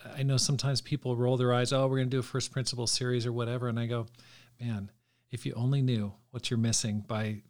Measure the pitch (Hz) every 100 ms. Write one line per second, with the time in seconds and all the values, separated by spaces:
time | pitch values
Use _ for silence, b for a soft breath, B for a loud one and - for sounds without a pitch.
0 | - 143 135 131 - 139 139 127 - 151
1 | 131 120 123 127 123 123 123 135 135 131
2 | 127 131 120 131 - 135 120 123 113 -
3 | 123 123 120 120 117 123 123 113 117 120
4 | 113 b b b b _ 120 107 98 -
5 | _ _ _ 120 - - 123 139 127 113
6 | 104 - _ 120 - 117 113 110 110 104
7 | 101 110 107 104